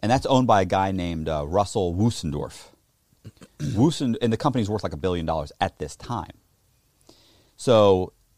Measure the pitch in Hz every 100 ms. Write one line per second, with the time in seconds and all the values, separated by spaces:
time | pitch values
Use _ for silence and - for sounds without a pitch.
0 | 104 135 - 131 127 107 95 98 95 95
1 | 87 82 80 78 73 90 101 - 90 87
2 | 113 113 80 71 60 - - _ _ _
3 | _ _ - _ - _ - 104 139 156
4 | 139 113 120 110 147 127 104 107 95 78
5 | 92 90 82 80 73 - 87 _ 76 -
6 | - 117 80 - _ _ _ _ _ _
7 | _ _ _ _ _ _ - 113 101 95
8 | 92 _ _